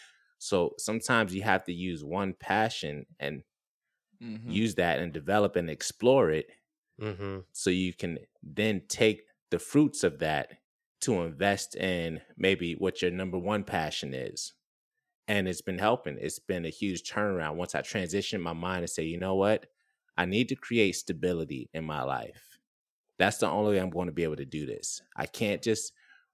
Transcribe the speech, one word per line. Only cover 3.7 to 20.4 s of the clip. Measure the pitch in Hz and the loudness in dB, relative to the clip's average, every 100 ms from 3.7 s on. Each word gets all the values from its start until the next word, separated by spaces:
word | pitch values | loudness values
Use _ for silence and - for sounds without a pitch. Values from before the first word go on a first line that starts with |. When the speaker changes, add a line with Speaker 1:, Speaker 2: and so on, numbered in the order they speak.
| _ _ _ _ - | _ _ _ _ -16
Speaker 2:
Mm-hmm. | 117 107 117 90 | -12 -10 -4 0
Speaker 1:
use | 113 95 | 0 2
that | 85 71 | 2 2
and | 87 | -2
develop | 80 73 104 101 - | -6 0 4 4 2
and | 85 | -2
explore | 76 - - 117 135 90 | -4 -8 0 4 6 6
it | 78 - _ _ _ _ - | 2 -2 _ _ _ _ -10
Speaker 3:
Mm-hmm. | 107 95 101 95 92 | -8 -6 -6 -8 -10
Speaker 1:
so | - - | -4 0
you | 90 92 | 2 0
can | 87 87 80 - _ | -2 -6 -6 -10 _
then | - 78 110 98 - | -8 0 0 0 -2
take | - 110 107 - _ - | 4 4 4 -4 _ -4
the | - | -4
fruits | - 147 151 - | 2 4 4 4
of | 92 73 | 0 2
that | 78 76 - - _ _ _ - | 0 0 -2 -10 _ _ _ -6
to | - 101 | 0 0
invest | 85 73 98 98 - - | 0 2 2 2 -2 -4
in | 95 90 82 80 - - | -2 0 -2 -6 -10 0
maybe | 95 92 85 | 2 4 0
what | 80 95 - | 0 -2 2
your | 90 | 0
number | 90 92 90 | 0 -4 -2
one | 87 104 | 0 -2
passion | 98 95 78 - 73 | 0 -2 -2 -4 -6
is. | 65 55 - - - _ _ _ _ _ _ - | -6 -6 -8 -12 -12 _ _ _ _ _ _ 0
And | 101 92 | 0 0
it's | 90 | -2
been | - 90 | -4 2
helping. | 104 123 - 71 | 4 2 0 -6
It's | 78 - | -6 -6
been | - 92 80 | -4 -4 -4
a | |
huge | - 101 87 - | -4 -4 -4 -4
turnaround | - 104 92 78 80 | -2 0 0 -2 -4
once | 87 73 | -4 -4
I | |
transitioned | - 107 87 95 - 101 | -4 -4 -2 -2 -2 -4
my | 82 | -4
mind | 82 90 92 | -4 -4 -2
and | 85 | -4
say, | - 80 | -4 -4
"You | 85 | -2
know | 92 95 | 0 2
what? | 98 110 - _ _ _ _ - | 4 2 -2 _ _ _ _ -2
I | 90 | 0
need | 101 | 2